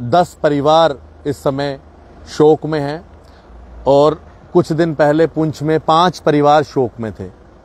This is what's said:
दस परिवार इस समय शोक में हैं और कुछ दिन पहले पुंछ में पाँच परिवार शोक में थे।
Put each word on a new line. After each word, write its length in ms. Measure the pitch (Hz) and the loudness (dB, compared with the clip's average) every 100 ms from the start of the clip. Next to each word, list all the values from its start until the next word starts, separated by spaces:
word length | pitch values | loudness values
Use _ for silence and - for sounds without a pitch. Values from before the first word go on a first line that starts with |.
दस 360 | 120 170 175 - | -2 -2 -2 -2
परिवार 540 | 156 143 143 160 160 131 - - 147 | -4 -2 2 2 2 -2 -14 -14 -10
इस 160 | 139 | -6
समय 360 | 151 135 143 139 - - - - - | -4 -4 -6 -8 -16 -20 -20 -20 -10
शोक 380 | - 151 151 151 | 2 2 2 0
में 120 | 156 | -6
हैं 240 | 139 160 - - - - - - - - - | -6 -10 -14 -20 -20 -20 -20 -20 -20 -8 0
और 340 | 139 151 156 - - - | 2 2 0 -8 -20 -4
कुछ 200 | 175 147 | -2 0
दिन 220 | 160 170 | 0 -2
पहले 320 | 147 147 151 160 | 0 0 2 0
पुंछ 360 | 156 156 - | 0 -4 -4
में 160 | 151 156 | -2 -2
पाँच 380 | - 156 180 - | 0 2 2 -2
परिवार 440 | - 147 147 151 | -2 2 4 2
शोक 380 | 143 143 120 - | 0 -4 -4 -4
में 120 | 110 | -12
थे। 120 | - 92 - - - | -10 -14 -18 -20 -20